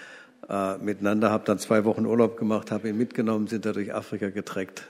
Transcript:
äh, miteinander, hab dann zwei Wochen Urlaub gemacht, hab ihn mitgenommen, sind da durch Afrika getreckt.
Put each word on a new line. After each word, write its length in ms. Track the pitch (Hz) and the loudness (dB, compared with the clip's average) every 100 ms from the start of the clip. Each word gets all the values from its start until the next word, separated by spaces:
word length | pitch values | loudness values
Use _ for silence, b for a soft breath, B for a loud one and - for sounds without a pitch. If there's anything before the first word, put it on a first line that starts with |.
| B B B - - | B B B -16 -6
äh, 300 | 101 95 98 | -2 -2 -2
miteinander, 520 | 104 101 101 107 107 | -4 0 2 4 4
hab 140 | 107 | 2
dann 140 | - 98 | 2 0
zwei 260 | - 110 | 4 4
Wochen 220 | 107 107 110 | 4 2 2
Urlaub 300 | 117 113 - | 4 4 4
gemacht, 320 | 107 107 - | 0 0 -2
hab 140 | 104 | -4
ihn 120 | 110 107 | -2 -2
mitgenommen, 520 | 123 - 110 110 101 | -2 0 0 0 0
sind 180 | 113 107 | -2 -2
da 60 | |
durch 220 | 101 98 | -2 -4
Afrika 360 | 110 - 101 101 | -4 -6 -4 -4
getreckt. 540 | 101 - 98 95 - - | -4 -6 -6 -6 -10 -16